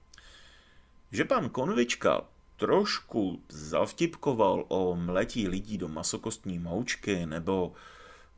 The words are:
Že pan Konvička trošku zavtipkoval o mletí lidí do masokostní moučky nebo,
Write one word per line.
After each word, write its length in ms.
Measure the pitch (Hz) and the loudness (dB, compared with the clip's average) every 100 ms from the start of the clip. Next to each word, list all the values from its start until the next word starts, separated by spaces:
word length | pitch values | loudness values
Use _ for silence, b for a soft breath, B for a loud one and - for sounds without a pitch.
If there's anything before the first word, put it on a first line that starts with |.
| - - b b b b b b b b - | -20 -20 b b b b b b b b -8
Že 120 | 120 | -2
pan 240 | 160 254 131 | 2 2 0
Konvička 760 | 127 151 233 240 - 87 62 - - - - | -2 0 2 0 2 2 2 -2 -16 -16 -2
trošku 840 | 101 175 202 - - 113 95 - - | 4 4 4 -2 -2 0 0 -2 -12
zavtipkoval 1160 | 76 76 80 104 - 165 - 151 113 98 90 - | -12 -2 0 2 0 -2 0 -2 4 4 2 0
o 280 | 92 92 87 | 0 2 0
mletí 520 | 85 92 120 120 95 | 0 0 0 0 0
lidí 300 | 95 107 98 | -2 -4 -6
do 100 | 82 | -4
masokostní 680 | 78 - 110 113 - 98 87 | -4 -4 -4 -4 -6 -6 -4
moučky 680 | 85 92 120 - 104 92 80 | -2 -2 -2 -4 -2 -2 -2
nebo, 460 | 82 87 95 87 B B B B B B | -4 0 0 0 B B B B B B